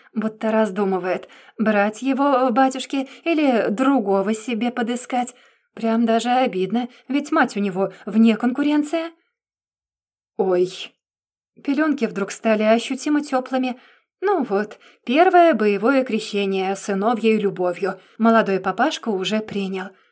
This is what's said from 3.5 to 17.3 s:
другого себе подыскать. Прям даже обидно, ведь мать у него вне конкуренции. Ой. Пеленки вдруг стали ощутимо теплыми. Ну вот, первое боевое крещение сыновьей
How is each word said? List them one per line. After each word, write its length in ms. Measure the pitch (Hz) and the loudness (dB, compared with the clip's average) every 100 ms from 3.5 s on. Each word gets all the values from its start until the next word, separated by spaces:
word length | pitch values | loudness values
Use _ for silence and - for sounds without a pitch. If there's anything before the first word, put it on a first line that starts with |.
| 226 - | 2 0
другого 640 | 208 269 269 196 196 196 | 0 2 2 2 2 0
себе 380 | 220 - 220 240 | -2 -4 -4 -2
подыскать. 640 | 240 233 240 - 247 247 - _ _ _ | -2 -4 -4 -4 -4 -4 -10 _ _ _
Прям 320 | - 226 226 226 | -4 0 2 2
даже 240 | 226 240 | 2 2
обидно, 580 | 247 254 180 185 233 247 - - | 2 2 0 -2 -2 -4 -10 -4
ведь 220 | 285 294 | -4 0
мать 240 | 320 277 202 | 2 2 0
у 20 | |
него 320 | 202 180 190 - - | -2 -2 -4 -6 0
вне 320 | 214 226 214 | 4 4 4
конкуренции. 720 | 240 262 285 294 294 330 330 - _ _ _ _ _ _ _ _ _ _ _ - | 0 0 0 0 0 -4 -6 -14 _ _ _ _ _ _ _ _ _ _ _ -4
Ой. 560 | 190 180 180 - - _ _ _ _ _ _ - | 0 0 0 -4 -16 _ _ _ _ _ _ -10
Пеленки 420 | - 277 311 294 220 | -4 0 0 0 -2
вдруг 260 | 170 196 | -4 -6
стали 320 | - 226 214 | -4 0 2
ощутимо 580 | 214 226 233 262 302 294 | 2 2 0 -4 0 0
теплыми. 580 | 294 254 254 262 254 247 - _ _ _ | 0 -4 -2 -4 -4 -8 -16 _ _ _
Ну 220 | 381 370 | -2 0
вот, 360 | 240 202 208 - - _ - | 0 -2 -4 -10 -20 _ 0
первое 480 | 285 370 349 339 | 4 6 6 6
боевое 500 | 220 208 196 226 269 | 4 0 2 2 0
крещение 720 | 254 214 - 202 196 190 190 196 | 0 -4 -4 -4 -2 -2 -2 -4
сыновьей 640 | - 196 214 233 226 | -4 -2 0 2 2